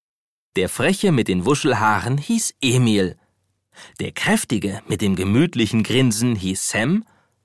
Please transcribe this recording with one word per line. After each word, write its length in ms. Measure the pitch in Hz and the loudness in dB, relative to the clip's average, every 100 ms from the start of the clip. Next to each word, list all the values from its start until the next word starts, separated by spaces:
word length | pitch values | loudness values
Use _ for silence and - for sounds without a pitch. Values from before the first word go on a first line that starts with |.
| _ _ _ _ _ | _ _ _ _ _
Der 140 | - 92 | -4 -4
Freche 420 | - 135 196 202 | 0 0 2 2
mit 160 | 143 104 | 2 2
den 200 | 90 90 | 0 2
Wuschelhaaren 680 | 143 151 117 110 107 110 139 | 2 2 2 2 0 0 -4
hieß 380 | - 233 - - | -2 -2 -4 -4
Emil. 560 | 131 127 123 104 92 - _ _ _ _ _ - - - | 0 2 4 2 0 -4 _ _ _ _ _ -20 -20 -12
Der 140 | - | -10
Kräftige 680 | - - 220 - 110 98 98 - | -6 -2 0 0 -4 -4 -6 -6
mit 140 | 104 | -2
dem 160 | 104 92 | 0 0
gemütlichen 680 | 92 113 170 123 110 113 | 2 2 2 0 0 0
Grinsen 540 | 101 117 131 107 123 110 | 0 2 2 2 0 -2
hieß 320 | 92 92 - | -2 -4 -4
Sam. 340 | 107 117 202 - _ _ _ | -2 0 -2 -4 _ _ _